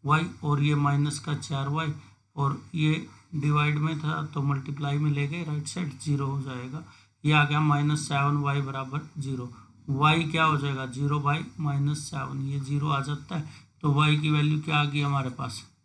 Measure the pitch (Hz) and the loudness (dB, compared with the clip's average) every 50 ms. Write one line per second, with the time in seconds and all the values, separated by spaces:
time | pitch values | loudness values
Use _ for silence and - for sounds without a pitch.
0 | _ 139 147 160 170 180 - - - 151 147 143 147 147 147 147 143 143 143 143 | _ 4 2 2 2 0 -6 -6 0 0 2 4 4 4 4 4 4 4 4 4
1 | 143 147 147 - - - 151 - - - 160 139 135 139 143 156 160 156 147 - | 2 0 0 -4 -4 -4 -4 -4 -4 -6 -4 -4 -2 -2 -2 -2 -2 -4 -4 -6
2 | - - - _ _ _ _ - 143 139 127 113 - - - 165 151 156 156 175 | -10 -20 -20 _ _ _ _ -2 -2 0 0 -4 -8 -8 -4 0 2 2 2 0
3 | - - - - _ _ - 151 135 147 147 147 147 151 151 147 147 160 160 151 | -2 -10 -16 -20 _ _ -6 -2 0 2 4 4 4 2 2 2 0 0 -2 -2
4 | 151 151 156 160 151 151 - 147 139 143 143 135 135 147 147 139 151 143 139 147 | -2 -4 -2 -2 -4 -4 -4 -2 0 0 0 -2 -2 -6 -8 -4 -4 -2 0 0
5 | 151 151 147 143 143 139 151 175 170 156 147 151 147 - - 185 180 147 131 - | 2 2 2 0 0 -2 -2 -6 -6 -4 -4 -6 -6 -6 -6 -6 -6 -6 -6 -8
6 | - 156 143 135 139 135 139 139 135 135 131 123 123 127 131 156 170 - - - | -4 -2 0 0 0 -2 -2 -4 -6 -6 -8 -8 -8 -8 -10 -10 -12 -14 -20 -20
7 | _ _ _ _ _ 147 156 151 147 143 147 151 156 151 147 143 147 147 151 151 | _ _ _ _ _ 4 6 6 6 4 4 2 4 4 4 4 4 2 2 0
8 | 151 - 147 139 139 143 143 147 143 143 139 143 139 135 135 135 135 127 135 151 | 0 -2 0 0 2 2 2 2 0 0 0 0 -2 -2 -4 -6 -8 -6 -6 -8
9 | 151 - _ 160 139 139 135 127 123 123 120 - - - - - - - 143 135 | -8 -8 _ -10 -6 -6 -6 -6 -8 -10 -12 -16 -20 -20 -20 -20 -6 -4 -2 2
10 | 147 151 156 165 170 160 151 165 160 156 151 143 135 143 139 131 131 127 120 131 | 4 4 4 4 2 0 2 2 2 4 2 2 0 -2 -2 -2 -6 -6 -4 -2
11 | 143 143 147 147 143 143 143 160 165 - - - 160 147 139 139 143 143 147 143 | 0 0 0 2 2 2 0 0 -2 -8 -8 -6 -4 -2 0 0 0 0 0 -2
12 | - - - 139 131 135 135 135 135 135 139 139 135 131 143 143 143 151 143 139 | -6 -8 -8 -8 -8 -6 -6 -6 -6 -4 -4 -4 -4 -2 -2 -2 0 0 -2 -2
13 | 143 147 147 147 - - 185 170 147 - - - - _ _ _ - 151 139 143 | -2 -2 -6 -6 -6 -8 -6 -6 -6 -6 -12 -18 -20 _ _ _ 0 2 4 4
14 | 151 151 151 151 151 156 151 147 147 151 151 151 151 165 156 147 147 147 139 147 | 6 4 4 4 4 2 4 4 4 4 2 2 0 0 2 2 2 2 0 0
15 | 143 143 143 139 135 127 123 - 127 120 - - - - _ _ _ | 0 2 0 0 0 -2 -4 -6 -8 -8 -8 -10 -14 -18 _ _ _